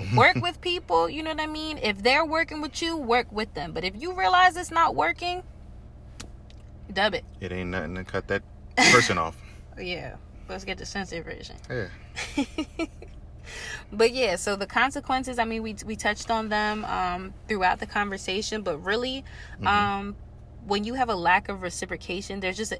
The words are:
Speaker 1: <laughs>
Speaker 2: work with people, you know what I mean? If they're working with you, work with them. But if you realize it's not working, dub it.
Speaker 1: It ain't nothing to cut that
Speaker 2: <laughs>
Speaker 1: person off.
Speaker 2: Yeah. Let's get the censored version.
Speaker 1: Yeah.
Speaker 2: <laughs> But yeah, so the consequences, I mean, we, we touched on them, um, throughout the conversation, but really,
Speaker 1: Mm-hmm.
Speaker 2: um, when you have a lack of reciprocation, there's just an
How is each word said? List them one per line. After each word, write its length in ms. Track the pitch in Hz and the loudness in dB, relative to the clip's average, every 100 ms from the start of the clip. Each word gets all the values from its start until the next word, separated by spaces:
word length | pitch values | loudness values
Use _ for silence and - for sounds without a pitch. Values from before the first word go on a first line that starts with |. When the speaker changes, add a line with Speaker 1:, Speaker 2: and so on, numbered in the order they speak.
| 95 | 2
Speaker 1:
<laughs> 40 | 117 | 8
Speaker 2:
work 180 | 285 359 | 8 6
with 240 | 349 349 | 0 -2
people, 500 | 359 359 - 330 339 | -2 -2 2 4 4
you 140 | 285 | 0
know 60 | 320 | -4
what 80 | 311 | -2
I 80 | 311 | -2
mean? 300 | 311 311 294 | -4 -6 -2
If 220 | 214 196 | -2 2
they're 220 | 220 277 320 | 4 6 4
working 340 | 320 330 302 | 2 0 -2
with 200 | 294 - | -6 -4
you, 160 | 330 330 | -2 0
work 340 | 247 240 233 | 2 2 2
with 220 | 208 214 | -2 -4
them. 180 | - 147 | -4 -6
But 140 | 160 180 | -4 -4
if 80 | 196 | -4
you 180 | 330 | -6
realize 440 | 370 370 359 370 339 | 2 6 8 8 6
it's 120 | 359 | 0
not 260 | 330 330 - | 4 4 4
working, 460 | 330 339 349 359 359 - - - - - - - - - - - - - - | 0 0 -2 -4 -8 -14 -16 -16 -16 -16 -16 -14 -14 -16 -18 -18 -18 -16 -6
dub 220 | 190 214 - | 2 2 2
it. 80 | - - | -6 -10
Speaker 1:
It 140 | 90 | -6
ain't 160 | 92 90 | -4 -2
nothing 260 | 92 80 92 | -2 -2 -6
to 80 | |
cut 240 | 92 95 - | -4 -4 0
that 160 | 98 - - | -2 -2 -16
Speaker 2:
<laughs> 160 | - - | -4 4
Speaker 1:
person 400 | - 123 113 92 | 8 8 8 2
off. 200 | 82 - - - - - | 0 -4 -12 -16 -14 -8
Speaker 2:
Yeah. 360 | 180 175 135 - - - - | -6 -6 -8 -12 -16 -16 -10
Let's 160 | 190 190 | -8 -6
get 120 | 185 | -8
the 80 | - | -6
censored 380 | 202 185 170 160 | -6 -6 -6 -8
version. 300 | - - - - | -10 -12 -14 -6
Speaker 1:
Yeah. 180 | 127 90 - - - - - | -4 -4 -8 -12 -8 -6 -2
Speaker 2:
<laughs> 80 | 269 - 302 - 320 - - - - - - - - - - | -2 -4 -8 -6 -8 -8 -16 -16 -16 -16 -14 -12 -10 -10 -6
But 200 | 208 226 | 4 4
yeah, 240 | 254 233 180 | 4 2 2
so 180 | - 196 | 0 -2
the 100 | 196 | 0
consequences, 720 | - 254 277 - 262 254 240 | 4 4 2 0 0 0 0
I 80 | 226 | 0
mean, 160 | 226 | 0
we, 140 | 220 208 202 | -4 -8 -8
we 100 | 214 | -2
touched 360 | 214 208 - | 0 0 0
on 180 | 226 220 | 0 2
them, 340 | 214 214 214 - | 2 2 0 -2
um, 480 | 185 185 180 185 - - | -2 0 -2 -6 -10 -4
throughout 320 | 214 185 - | 2 4 2
the 60 | 214 | 0
conversation, 800 | 208 208 190 - 190 - 214 | -2 -2 -2 -2 -2 -2 -2
but 160 | 190 156 | -2 -2
really, 440 | 180 220 247 262 - - - - | 0 0 0 -4 -8 -14 -14 -2
Speaker 1:
Mm-hmm. 100 | 190 | 4
Speaker 2:
um, 480 | 202 202 196 202 202 - - - - - | 4 4 0 -4 -8 -14 -16 -16 -10 -2
when 180 | 202 | 0
you 120 | 208 262 | 0 0
have 140 | 240 | 2
a 60 | 196 | 2
lack 320 | 170 180 202 | 4 4 4
of 140 | 196 | -4
reciprocation, 760 | 185 - 190 175 - 185 196 196 | -6 -6 -6 -6 -6 -6 -6 -4
there's 180 | 190 185 | -2 -2
just 140 | 220 | -4
an 80 | - | -6